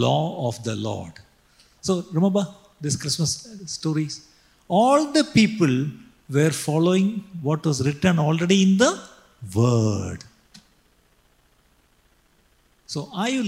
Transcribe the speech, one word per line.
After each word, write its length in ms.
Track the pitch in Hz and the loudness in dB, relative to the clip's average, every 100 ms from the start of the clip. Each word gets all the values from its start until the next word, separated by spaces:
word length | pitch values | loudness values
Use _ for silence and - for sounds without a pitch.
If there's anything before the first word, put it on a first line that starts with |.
| 120 | 2
law 180 | 143 160 175 127 | 2 -2 -4 -6
of 80 | 113 113 | -4 -6
the 60 | 107 107 | -6 -6
Lord. 240 | 98 90 - - _ _ _ _ _ - | -8 -10 -16 -20 _ _ _ _ _ -4
So 60 | 185 175 160 | -4 -2 0
remember 280 | 196 196 190 - _ _ | 2 0 -4 -8 _ _
this 120 | 147 135 | -6 -6
Christmas 300 | 151 135 156 - 240 214 175 - | -4 -2 -2 -4 -10 -18 -14 -8
stories? 380 | 160 156 151 - - _ _ _ - 180 | -4 -4 -4 -8 -18 _ _ _ -2 2
All 220 | 240 285 302 302 | 4 2 2 0
the 60 | 285 - | 2 4
people 340 | 214 - 160 127 147 - - _ - 139 | 4 4 2 2 -2 -8 -18 _ -4 0
were 160 | 156 151 - | 2 0 -2
following 420 | 151 170 185 196 220 - 175 139 | 0 2 2 2 -2 -8 -8 -4
what 120 | 156 160 | -2 -2
was 100 | 135 135 | -2 -2
written 300 | 143 185 170 156 | 0 2 2 2
already 320 | 160 175 196 190 | 0 2 4 6
in 60 | 190 | 6
the 80 | 254 370 - - _ _ 110 95 | 4 2 -8 -20 _ _ -6 0
word. 600 | 120 120 110 101 92 87 - _ _ - _ _ _ _ _ _ _ _ _ _ _ _ _ _ _ _ _ _ _ _ _ _ - | 2 4 2 0 -4 -8 -14 _ _ -20 _ _ _ _ _ _ _ _ _ _ _ _ _ _ _ _ _ _ _ _ _ _ -14
So 80 | 151 - 190 | -12 -10 -6
are 80 | 220 | -4
you 60 | 262 | -2